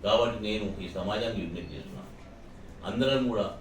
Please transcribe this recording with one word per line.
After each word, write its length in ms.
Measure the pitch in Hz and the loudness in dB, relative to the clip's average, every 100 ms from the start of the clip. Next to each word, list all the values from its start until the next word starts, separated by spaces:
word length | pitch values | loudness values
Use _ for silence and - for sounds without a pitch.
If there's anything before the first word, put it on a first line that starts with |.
కాబట్టి 380 | 104 113 117 113 | 6 6 6 2
నేను 380 | 107 107 101 95 | 0 0 0 -4
ఈ 80 | 90 | -4
సమాజానికి 520 | 92 92 107 117 104 | -4 0 0 0 -2
విజ్ఞప్తి 360 | 85 85 82 71 | -4 -6 -8 -10
చేస్తున్నా, 260 | 69 - - - - - - - - - | -10 -12 -12 -16 -16 -16 -16 -16 -14 -8
అందరం 440 | 92 110 131 135 123 | -4 2 4 6 4
కూడా 300 | 107 98 - | 2 0 -2